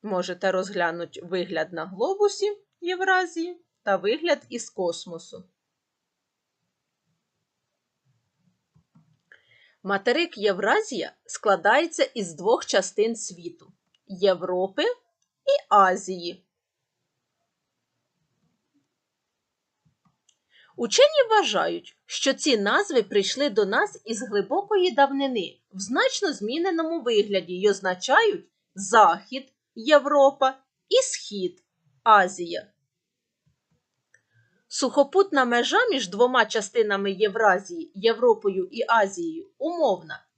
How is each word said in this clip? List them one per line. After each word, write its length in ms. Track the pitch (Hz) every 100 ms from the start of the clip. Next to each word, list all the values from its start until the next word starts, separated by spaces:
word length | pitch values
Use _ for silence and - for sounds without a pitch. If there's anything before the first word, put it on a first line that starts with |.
Можете 480 | 214 185 180 180 196
розглянути 680 | 185 190 202 170 170 170 -
вигляд 520 | 175 185 175 160 160
на 120 | 170 165
глобусі 720 | 180 320 392 415 403 403 415 _ _
Євразії 800 | 349 370 381 370 359 330 339 349 _ _
та 120 | - 190
вигляд 500 | 196 285 339 294 -
із 200 | 233 -
космосу. 760 | - 180 170 - 175 - 185 185 _ _ _ _ _ _ _ _ _ _ _ _ _ _ _ _ _ _ _ _ _ _ _ _ _ _ _ _ _ _ _ _ _ _ _ _ _ _ - _ _ _ _
Материк 540 | 190 196 214 262 339 -
Євразія 760 | 202 185 202 349 440 226 - _ _
складається 800 | - 214 190 196 254 330 330
із 300 | 320 - 185
двох 320 | 151 180 302 -
частин 500 | 202 - - 220 233
світу: 580 | - 175 170 - - _ _ _ _
Європи 760 | 185 196 185 180 180 190 190
і 840 | 381 494 _ _ _ _ - 571 -
Азії. 760 | 208 190 185 - 185 170 175 _ _ _ _ _ _ _ _ _ _ _ _ _ _ _ _ _ _ _ _ _ _ _ 285 _ _ _ _ _ _ _ _ _ _ _ _ _ _ _ _ _ _ _ -
Учені 540 | 233 - 571 622 480
вважають, 680 | 427 285 202 165 170 - _ _
що 280 | - -
ці 240 | - - 233
назви 460 | 202 269 403 277
прийшли 460 | 208 208 190 - 285
до 160 | 202 196
нас 360 | 226 415 - 220
із 160 | 220
глибокої 720 | 233 202 196 311 403 415 359
давнини 680 | 240 277 277 277 247 175 - _
в 60 | 190
значно 540 | 196 269 508 508 403
зміненому 680 | - 208 285 370 330 320 330
вигляді 520 | 240 220 202 196 170
й 160 | 180 202
означають 760 | 196 185 180 - 294 453 170 - _ _ 185
Захід, 760 | 196 226 190 165 - 262 262 _ _ -
Європа, 840 | 226 294 262 294 277 277 262 262 _ _ _
і 60 | 508
Схід, 680 | 523 - - 208 180 - _ _ _ _
Азія. 640 | 233 208 185 190 175 170 - _ _ _ _ _ _ _ _ _ _ _ _ _ _ _ _ _ _ _ _
Сухопутна 800 | - 262 - 269 370 392 285 254
межа 420 | 240 - 359 494
між 180 | 294 190
двома 360 | 202 247 254 214
частинами 640 | 226 202 240 214 196 196
Євразії, 800 | 185 214 202 214 185 190 170 156 196
Європою 760 | 220 220 247 220 202 190 180
і 140 | 226 240
Азією, 600 | 226 196 202 339 320 381 _
умовна. 680 | 294 349 285 185 156 - _